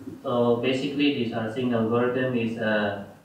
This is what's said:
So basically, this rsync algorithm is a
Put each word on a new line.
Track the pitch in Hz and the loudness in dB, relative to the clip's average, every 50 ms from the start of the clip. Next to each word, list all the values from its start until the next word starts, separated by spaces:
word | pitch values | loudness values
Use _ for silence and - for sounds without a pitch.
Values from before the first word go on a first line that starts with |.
| - - - - - | -14 -14 -14 -8 -4
So | 135 123 120 120 120 120 | -2 2 2 4 4 4
basically, | 113 123 131 131 131 135 139 135 143 143 143 - 123 117 | 4 2 0 0 0 -2 -2 0 2 2 2 2 0 -2
this | 117 117 | -2 -2
rsync | 117 113 110 - 131 123 120 120 | -4 -4 -4 -4 -2 0 0 2
algorithm | 113 113 110 120 120 123 123 123 131 127 127 120 | 2 2 2 2 2 2 2 0 0 0 0 0
is | 117 113 110 113 | 0 0 -2 -2
a | 113 110 110 107 107 104 101 98 101 - - - - - | -2 0 0 0 2 0 -2 -4 -6 -10 -14 -16 -20 -20